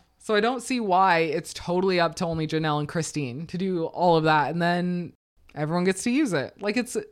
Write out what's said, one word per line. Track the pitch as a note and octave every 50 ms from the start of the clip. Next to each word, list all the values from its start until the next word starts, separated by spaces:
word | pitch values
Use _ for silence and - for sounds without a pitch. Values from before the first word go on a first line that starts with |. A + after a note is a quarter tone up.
| _ _ _
So | _ - - F#3
I | G#3
don't | G#3 A#3 C4 A#3+
see | B3 - C4 A#3+
why | A3 G3 F3+ F#3 F#3+ F#3+ E3+ E3
it's | E3 D#3+ C#3 F3 D#3+ - -
totally | - - - F3 F#3 F#3 F#3+ F#3 F3
up | E3+ D#3+ D#3+
to | - F#3
only | E3+ E3 E3 D#3
Janelle | D3+ D#3 D#3 D#3+ D#3 D3 D3
and | D3 C#3+
Christine | - E3+ D3+ - - D3+ C#3+ B2 A#2 D3 E3+
to | - -
do | F3 G3 F#3+ F#3 E3+ E3
all | - - - F3 F3+ E3
of | D#3+ D#3
that. | D#3 D#3 D3+ C#3 C3
And | E3 E3+
then | E3+ F3 F3 F3 F3 F3+ F3+ F3 F3 - - _ _ _ _ _ _ _ -
everyone | D3 D3+ D3+ E3+ F3 F3+
gets | F#3+ F#3 F#3 -
to | A#3+
use | B3 C#4+ D#4+ A3 E3+
it. | C#3+ B2 - - -
Like, | - G#3 G#3
it's | B3 A#3+ - - - - -